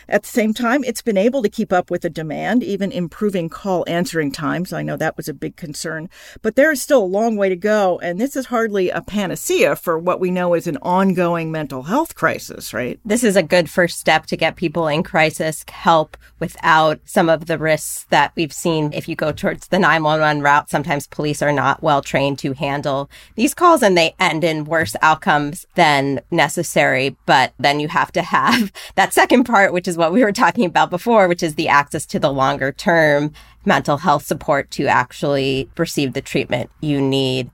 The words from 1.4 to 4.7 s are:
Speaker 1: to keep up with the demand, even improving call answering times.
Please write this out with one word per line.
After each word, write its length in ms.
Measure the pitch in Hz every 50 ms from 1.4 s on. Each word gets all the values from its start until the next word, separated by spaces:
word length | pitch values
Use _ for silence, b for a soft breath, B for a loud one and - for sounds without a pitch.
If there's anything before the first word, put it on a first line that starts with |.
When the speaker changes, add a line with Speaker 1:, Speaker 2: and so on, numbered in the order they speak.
| 214
Speaker 1:
to 80 | 208
keep 240 | - - 220 - 196
up 160 | 180 175 -
with 120 | 180 175 -
the 80 | 170
demand, 540 | 147 170 160 156 143 151 156 165 208 247 226
even 260 | - 202 185 202 185
improving 600 | - 175 175 156 - - 214 208 190 190 165 165
call 340 | - - - 202 185 170 -
answering 460 | - - 170 180 - 160 165 156 143 139
times. 400 | - 151 139 143 156 180 -